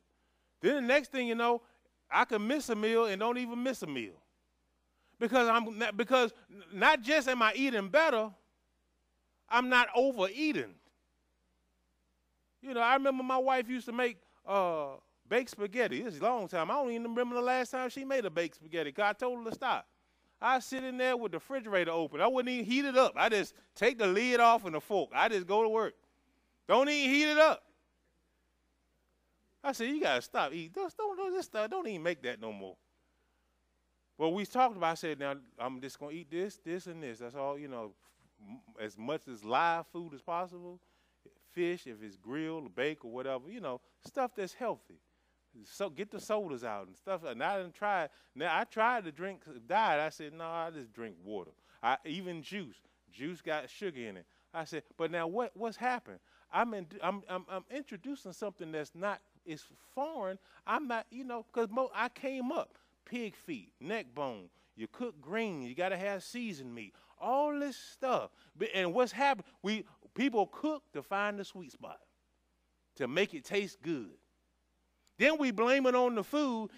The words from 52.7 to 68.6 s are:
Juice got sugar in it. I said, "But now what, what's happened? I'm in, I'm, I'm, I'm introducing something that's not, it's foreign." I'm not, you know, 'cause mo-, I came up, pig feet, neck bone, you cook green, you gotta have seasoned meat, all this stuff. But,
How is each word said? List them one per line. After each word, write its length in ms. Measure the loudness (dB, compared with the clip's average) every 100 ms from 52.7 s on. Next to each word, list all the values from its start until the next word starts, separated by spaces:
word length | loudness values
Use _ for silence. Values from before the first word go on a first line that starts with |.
| -14 _ _ _
Juice 300 | -12 -10 -8
got 300 | -4 -4 -4
sugar 300 | -10 -10 -8
in 180 | -10 -12
it. 80 | -16 _ _
I 120 | -10
said, 180 | -8 -10 -10 -6
"But 140 | -4
now 160 | -2 -4
what, 300 | -4 -6 -6
what's 220 | -10 -4
happened? 420 | -4 -4 -8 -20 _ _ _
I'm 220 | 0 0
in, 120 | -2 -10 -4
I'm, 200 | -4 -4 -6
I'm, 160 | -8 -8
I'm 160 | -10 -10
introducing 640 | -12 -10 -12 -12 -12 -12
something 380 | -10 -10 -8 -8
that's 240 | -8 -8
not, 260 | -6 -6 -6 -10 _
it's 200 | -14 -14 -14 -20 -12
foreign." 440 | -6 -6 -4 -6 -8 _ -12 -2
I'm 220 | -2 -2
not, 180 | -6 -6
you 140 | -12
know, 200 | -10 -10 -6
'cause 160 | -4 -2
mo-, 200 | -2 -2
I 160 | -2 -4
came 420 | -4 -8 -4 -4
up, 240 | -4 -6 _ _ _ -12
pig 280 | -8 -8
feet, 380 | -10 -12 -12 -12 _
neck 340 | -8 -6 -8
bone, 360 | -6 -6 -6 -14 _ _
you 120 | -14 -14
cook 320 | -8 -10 -10
green, 400 | -8 -4 -4 -6
you 120 | -8
gotta 220 | -4 -4 -2
have 260 | -4 -6
seasoned 520 | -8 -10 -8 -8 -10
meat, 200 | -12 -14 -18 _ _
all 400 | 0 2 2 0
this 200 | -4 -6
stuff. 520 | -16 -6 0 0 -2 -12 _
But, 140 | -8